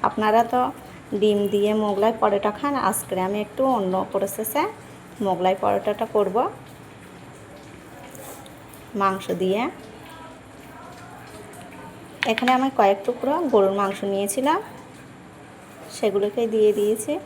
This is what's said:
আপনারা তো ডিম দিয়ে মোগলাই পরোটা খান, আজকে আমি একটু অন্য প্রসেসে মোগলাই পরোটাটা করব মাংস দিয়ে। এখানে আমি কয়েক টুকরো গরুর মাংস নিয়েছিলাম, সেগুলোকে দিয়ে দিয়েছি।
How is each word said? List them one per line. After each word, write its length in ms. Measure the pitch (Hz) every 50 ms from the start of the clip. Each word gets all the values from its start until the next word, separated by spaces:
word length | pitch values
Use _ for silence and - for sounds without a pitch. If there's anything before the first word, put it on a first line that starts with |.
| - 220
আপনারা 340 | - - 214 214 214 226 233 240
তো 80 | - 247 247 262 269 - - - - - - - - 202
ডিম 180 | 196 214 208 202 202 202
দিয়ে 180 | 202 202 202 208 214 214 214
মোগলাই 280 | 208 202 196 202 220 226 226
পরোটা 320 | - 214 202 202 - 208 208 -
খান, 160 | - 285 277 269 - 190
আজকে 260 | - - - - 190 185 185 190
আমি 100 | 202 208 214
একটু 160 | 208 - - 262 262 254
অন্য 180 | 226 196 185 185 185 190 190
প্রসেসে 500 | - 196 196 196 - - 220 226 - 285 320 427 427 - - - - - - - - - 208
মোগলাই 280 | 196 185 170 185 185 190 190
পরোটাটা 440 | - 208 202 196 - - 202 - 226 214 -
করব 200 | 214 202 190 185 226 277 392 - - - - - - - - - - - - - - - - - - - - - - - - - - - - - - - - - - - - - - - - - - - - - - - - - 214
মাংস 240 | 196 196 190 190 - - 180 170
দিয়ে। 180 | 190 185 190 208 247 330 - - - - - - - - - - - - - - - - - - - - - - - - - - - - - - - - - - - - - - - - - - - - - - - - - - - -
এখানে 180 | 226 220 247 247 254 254
আমি 100 | 262 269 269 -
কয়েক 200 | 214 196 196 196 -
টুকরো 280 | - 240 240 - 254 294 339 349 277
গরুর 220 | 226 214 196 190 196 202
মাংস 180 | 202 190 196 190 - 202
নিয়েছিলাম, 460 | 196 196 202 202 - 269 254 285 320 392 427 - - - - - - - - - - - - - - - - - - - - - - - - - -
সেগুলোকে 460 | - - 214 190 202 202 208 208 - 233 226 220
দিয়ে 160 | 220 214 214 202 208
দিয়েছি। 340 | 208 208 220 220 - - 294 381 -